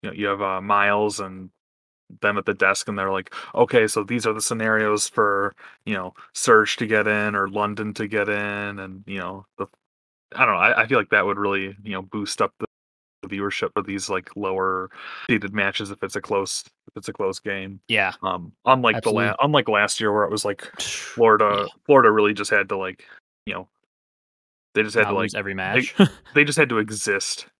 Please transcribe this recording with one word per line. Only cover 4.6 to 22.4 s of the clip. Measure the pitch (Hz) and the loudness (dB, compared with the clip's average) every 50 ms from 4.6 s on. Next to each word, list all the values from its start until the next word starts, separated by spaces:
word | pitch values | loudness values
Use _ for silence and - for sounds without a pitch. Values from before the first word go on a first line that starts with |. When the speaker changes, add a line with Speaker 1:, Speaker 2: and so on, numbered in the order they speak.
| 110 110 110 110 110 107 107 104 - - | 0 0 0 2 2 2 0 0 -2 -4
Speaker 1:
for, | _ - 107 104 101 98 98 101 - _ - - - _ _ | _ 0 0 2 2 0 -2 -4 -6 _ -20 -20 -20 _ _
you | - 107 | -6 -6
know, | 95 92 90 - - - _ _ | -6 -6 -10 -14 -18 -20 _ _
Surge | - - - 117 110 107 104 - - | -6 4 6 6 6 6 4 -2 -4
to | 123 107 | -2 0
get | 110 107 104 107 | 2 2 2 2
in | 107 104 104 107 104 | 0 0 0 -2 0
or | 101 98 98 | -2 -2 -2
London | 98 104 104 104 104 101 110 107 101 | -2 -2 -2 -2 -2 -4 -6 -8 -6
to | - 113 104 | -6 -6 -4
get | 107 107 101 104 | -2 -2 -2 -2
in," | 104 104 104 104 101 101 104 101 101 98 | -2 -4 -4 -6 -6 -6 -8 -8 -10 -12
and, | 95 95 95 95 101 - | -14 -14 -16 -18 -16 -12
you | 98 98 | -10 -10
know, | 90 87 95 98 98 _ _ - | -8 -10 -10 -14 -16 _ _ -10
the, | 101 - _ _ _ _ _ _ _ _ _ _ _ _ - | -10 -10 _ _ _ _ _ _ _ _ _ _ _ _ -2
I | - 131 | 0 2
don't | 117 104 | 2 2
know, | 87 | 2
I, | 90 110 - - 113 | 2 2 4 2 2
I | 110 | 2
feel | 135 123 | 2 0
like | 104 - | 0 2
that | - 104 92 | 2 2 2
would | 98 101 92 | 2 -2 -2
really, | 104 101 98 98 95 98 98 98 101 | -2 -2 -2 -2 -4 -6 -10 -14 -12
you | 107 101 | -10 -8
know, | 95 95 | -8 -10
boost | 95 - 107 104 98 - - | -8 -8 -8 -6 -6 -2 -2
up | 110 98 _ _ | -2 -2 _ _
the | 110 - _ _ _ _ _ _ _ _ _ _ - 95 | -12 -12 _ _ _ _ _ _ _ _ _ _ -14 -10
viewership | 101 98 101 101 98 - - - _ | -8 -6 -6 -6 -6 -4 -6 -4 _
for | 107 95 | -6 -6
these, | 87 98 98 95 - | -4 -8 -8 -6 -4
like, | 101 95 90 - - | -6 -6 -6 -8 -12
lower | 101 101 95 92 - 92 95 95 92 92 95 - - - - - - - - | -8 -6 -4 -2 -2 -2 -2 -2 -4 -6 -10 -14 -18 -18 -16 -16 -14 -4 -2
seeded | 123 107 104 101 98 | -2 -2 -2 -4 -4
matches | 107 98 98 95 - 107 98 | -2 -2 -2 -2 -4 -8 -8
if | 101 _ - | -8 _ -10
it's | 95 - | -8 -8
a | 104 | -8
close, | 92 - 107 98 98 95 - - - - _ _ _ - | -6 -2 -2 -2 -2 -2 -6 -10 -10 -12 _ _ _ -20
if | _ - | _ -16
it's | 101 - | -14 -14
a | 104 | -8
close | - 104 95 95 - | -4 -4 -4 -4 -6
game. | _ 107 98 95 95 98 98 98 _ _ | _ -8 -8 -8 -8 -12 -14 -16 _ _
Speaker 2:
Yeah. | 117 107 98 95 - - - | 0 0 0 0 -2 -4 -4
Speaker 1:
Um, | 95 90 90 87 82 - _ _ | -4 -4 -4 -6 -12 -18 _ _
unlike | 127 131 127 123 117 113 117 - | 4 4 4 4 2 2 2 0
the | 117 | 0
la-, | 107 104 101 101 | 2 2 2 0
Speaker 2:
Absolutely. | 107 - | 0 0
Speaker 1:
unlike | 131 147 151 147 120 - | 0 2 4 2 2 4
last | 107 101 104 101 - - | 2 2 2 2 0 -2
year | 113 107 104 | 0 0 2
where | 107 104 | 2 2
it | 85 | 0
was, | 104 107 - | 0 -2 -2
like, | 104 101 - - - - - | -4 -4 -6 -8 -18 -12 -10
Speaker 2:
<sighs> | - - - - - - - | -10 -8 -8 -10 -10 -10 2
Speaker 1:
Florida, | - 117 113 110 107 110 104 104 101 101 95 | 4 8 8 8 8 6 4 4 2 -2 -4
Speaker 2:
Yeah. | - _ _ | -8 _ _
Speaker 1:
Florida | - 147 135 123 110 | 6 8 10 10 8
really | 107 107 104 104 107 | 8 6 4 2 2
just | 101 | 0